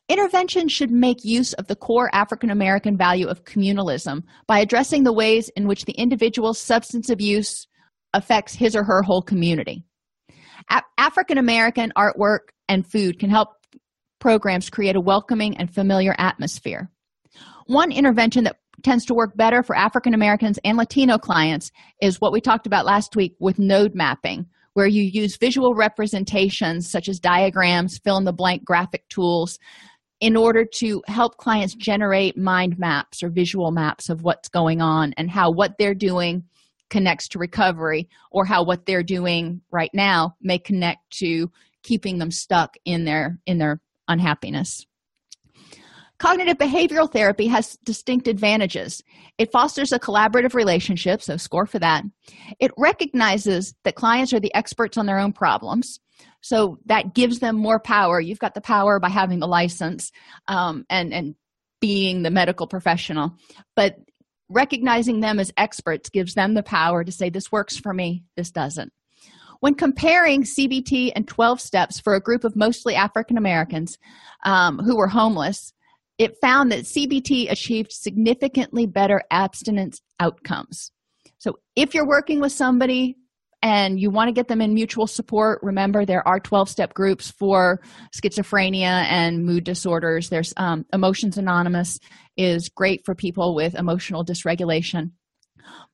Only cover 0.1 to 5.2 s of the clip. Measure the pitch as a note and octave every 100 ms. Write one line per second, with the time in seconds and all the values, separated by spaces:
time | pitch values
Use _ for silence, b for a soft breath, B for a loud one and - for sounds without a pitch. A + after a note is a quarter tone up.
0.1 | F#4+ G4 F#4 F#4 F#4 D#4+ - C4+ A#3+ B3
1.1 | B3 G#3+ A#3 B3 - G3 G3+ - A#3 B3
2.1 | G3+ G#3+ A3 A#3 G#3 F#3+ G3 G#3 G3 F3+
3.1 | F3+ F3+ F3+ - G3+ G3 G3+ F3+ C3+ E3
4.1 | C#3+ - b b G#3 G#3+ A#3+ - D4 B3+
5.1 | A3